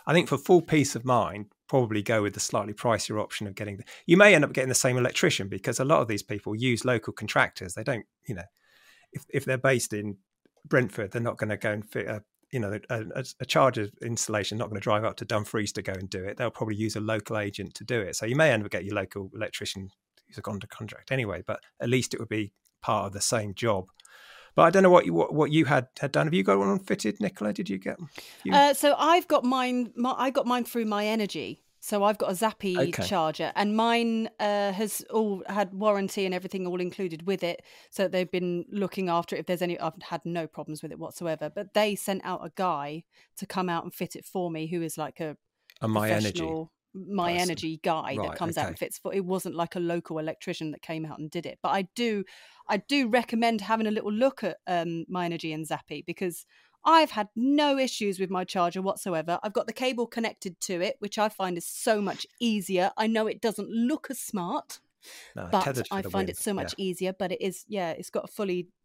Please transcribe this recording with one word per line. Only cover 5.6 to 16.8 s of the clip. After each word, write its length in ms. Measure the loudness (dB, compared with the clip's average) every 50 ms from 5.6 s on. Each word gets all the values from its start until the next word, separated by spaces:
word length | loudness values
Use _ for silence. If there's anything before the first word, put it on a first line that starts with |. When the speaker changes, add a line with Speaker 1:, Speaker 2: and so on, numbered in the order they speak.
| -4 -2 -2 0
Speaker 1:
a 60 | 2
lot 160 | 4 4 4
of 60 | 4 2
these 140 | -2 -4 -4
people 320 | -6 -8 -8 -6 -4 -4
use 300 | 0 0 0 0 2 2
local 260 | 2 0 0 0 -4 -8
contractors. 600 | -8 -6 0 2 2 2 2 0 -6 -12 -10 -10
They 100 | -6 -4
don't, 220 | -4 -4 -4 -6 _ _ _ _ -10
you 80 | -8
know, 80 | -8 -10 -12 _ _ _ _ _ _ _ _ _ _ _ _ -14
if, 100 | -14 -10 -6
if 160 | -4 -2 -2
they're 120 | 0 0 2
based 360 | 4 4 4 4 2 -2 -4
in 240 | -4 -4 -6 -8 -10 _ _ _ _ _ _ _ _ -4
Brentford, 460 | 2 4 4 4 4 0 -4 -6 -4
they're 100 | -4 -2
not 160 | -2 -2 -2 -2
gonna 200 | -2 -2 -2 -2
go 140 | -2 -2
and 120 | -2 -2 -4 -6
fit 180 | -6 -6 -4 -4
a, 160 | -6 -8 -10 _ _ _ _ _
you 80 | -4 -4
know, 200 | -2 -2 -4 -6 -6 -4
a, 100 | -4 -4 -4 -6 -6
a, 80 | -8 -8 -8 -10 -10
a 60 | -6
charger 440 | 0 4 6 6 6 4 2 -2 -4 -6 -8 -6
installation, 560 | -4 -4 -4 -2 -2 -2 -2 -2 -2 -4 -4
not 100 | -6 -6
gonna 100 | -6 -4
drive 240 | -2 0 0 2 0
up 120 | -2 -4 -6
to 80 | -4
Dumfries 460 | -2 -2 -2 -2 -2 -2 -2 -2 -2 -4
to 80 | -6
go 120 | -6 -6 -6
and 140 | -6 -8 -8
do 160 | -8 -8 -8
it. 140 | -8 -6 -4
They'll 140 | -4 -6
probably 240 | -4 -4 -4 -4 -2
use 200 | -2